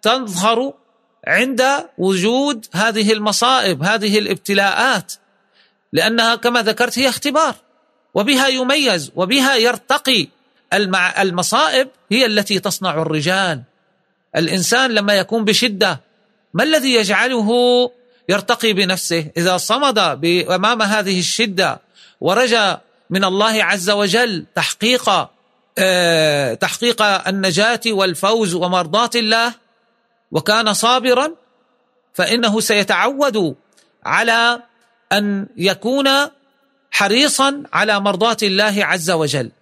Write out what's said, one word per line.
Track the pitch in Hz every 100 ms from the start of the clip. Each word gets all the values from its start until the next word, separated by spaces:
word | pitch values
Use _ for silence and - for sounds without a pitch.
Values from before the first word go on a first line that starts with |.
تظهر | 220 262 233 175 208 233 269 - _ _ _ _ -
عند | 170 254 240 254 285 - -
وجود | 180 190 196 247 285 233 -
هذه | 170 220 220 208
المصائب، | 220 214 196 240 262 202 147
هذه | 170 220 208 208
الابتلاءات، | 208 190 - 196 196 - 254 220 - - _ _ _ _ _ _ _
لأنها | 151 196 233 226
كما | 233 240 240
ذكرت | 220 214 247 240
هي | 269
اختبار، | - 285 285 311 220 _ _ _ _ _
وبها | - 208 269 269
يميز | 262 254 294 269 180 143 -
وبها | 185 269 262 269
يرتقي. | 233 226 _ 285 - 240 143 _ _ _ _
المع-، | 190 202 185 180 -
المصائب | 196 175 170 233 311 262 269 _ _
هي | 220 247
التي | 208 202 196
تصنع | 190 - 185 156
الرجال. | 156 156 151 190 190 143 120 _ _ _ _ _ _ -
الإنسان | 165 190 175 240 262
لما | 214 202
يكون | 202 175 226
بشدة، | 214 202 240 196 185 147 _ _ _ _ _
ما | 165
الذي | 277 311 262
يجعله | 240 196 196 240 254 208 240 247 247 247 - _ _ -
يرتقي | 202 202 233 226
بنفسه؟ | 196 190 185 - 165 156 165
إذا | 175 180
صمد | - 233 285 220
ب-، | 180 135 165 175 165
أمام | 180 202 240
هذه | 208 214 196 185
الشدة | 170 - 226 180 170 117 _ _ - _
ورجى | 151 196 254 233 202 156 _ _ _
من | 185
الله | 196 190 214 220
عز | 180 196 180
وجل | 208 202 214 247 185 -
تحقيق، | - 151 - 226 247 247 185 131 _ _ _ _ -
آه، | 190 180 175 165 156 147 135
تحقيق | 113 185 - 240 233
النجاة | 214 190 - 196 190 170 214 233 233
والفوز | 202 190 160 190 226 208
ومرضاة | 175 180 180 165 196 233
الله، | 240 220 226 233 226 _ _ _ _ _ _ _
وكان | 156 180 214 220
صابرا، | 202 226 254 247 247 302 330 _ _ _ _ _ _ _
فإنه | - 175 233 233 214
سيتعود | 214 208 202 185 214 277 285 220 170 131 _ _ _ _
على | - 170 233 226 233 240 - _ _ _ _
أن | 202 208 143 202 -
يكون | 185 185 220 277 269 277 294 _ _ _ _ _ _
حريصا | - 202 226 285 277 269 285 285
على | 165 214 202
مرضاة | 202 190 220 220
الله | 208 190 214 202
عز | 170 180 160
وجل. | 170 151 135 113 _